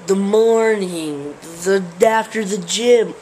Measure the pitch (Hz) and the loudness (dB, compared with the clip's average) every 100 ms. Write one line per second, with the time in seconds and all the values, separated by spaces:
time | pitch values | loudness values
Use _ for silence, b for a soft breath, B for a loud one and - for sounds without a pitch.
0 | 175 196 196 214 226 226 220 214 185 170 | -2 0 2 2 4 4 2 0 -4 -6
1 | 156 147 143 147 165 165 180 196 175 170 | -8 -8 -10 -14 -18 -8 -2 -2 -2 2
2 | 226 220 214 220 202 202 170 202 240 240 | 2 2 0 -4 -4 -6 -6 -2 4 4
3 | 185 - | 2 -2